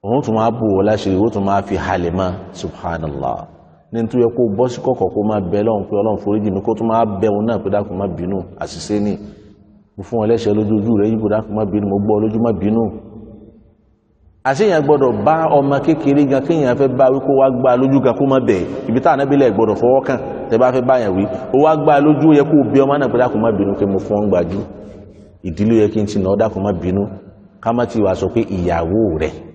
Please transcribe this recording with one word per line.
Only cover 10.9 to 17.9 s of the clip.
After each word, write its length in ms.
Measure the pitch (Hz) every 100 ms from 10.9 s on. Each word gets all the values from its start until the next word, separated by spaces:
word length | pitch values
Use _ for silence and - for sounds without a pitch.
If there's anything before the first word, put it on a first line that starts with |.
| 110
rẹ 80 | 104
yìí, 100 | 113
kó 80 | 107
dákun 260 | 107 107 107
má 80 |
bínú, 220 | 107 101 101
mo 80 | 101
gbọ́ 160 | 101 107
ọ 40 |
lójú, 180 | 107 110
má 100 | 117
bínú." 300 | 98 98 110 110 - - - - - - - _ _ _ _ _ _ _ _
Àṣé 200 | - 135
èèyàn 180 | 214 165
gbọ́dọ̀ 400 | 139 147 131 107
bá 100 | 104 160 160
ọmọ 260 | 151 139 139
kékeré 440 | 139 156 - 143
gan, 180 | 143 131
kéèyàn 320 | 135 165 135 123
fẹ́ 200 | 139 123
bá 100 | 131
wí 80 | 135
kó 120 | 131 143
wá 60 | 135
gbá 260 | 123 127 123
lójú 240 | 131